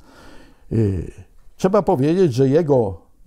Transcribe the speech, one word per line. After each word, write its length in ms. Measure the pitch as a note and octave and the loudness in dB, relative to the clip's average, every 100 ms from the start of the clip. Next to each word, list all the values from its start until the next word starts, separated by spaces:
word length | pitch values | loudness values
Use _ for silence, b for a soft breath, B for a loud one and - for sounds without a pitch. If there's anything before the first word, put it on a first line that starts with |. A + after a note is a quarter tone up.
| B B B B B B B | B B B B B B B
Y, 400 | A2 G#2+ F#2+ - - - - - - | -2 -2 -2 -8 -14 -20 -20 -20 -4
trzeba 240 | F#3+ G#3 | 0 0
powiedzieć, 520 | F#3+ F3 C#3 E3+ F#3 | 0 0 0 2 0
że 160 | A#2 C3+ | 2 2
jego 520 | C#3+ E3 C3+ G#2+ F#2 - _ | 2 2 0 0 -6 -16 _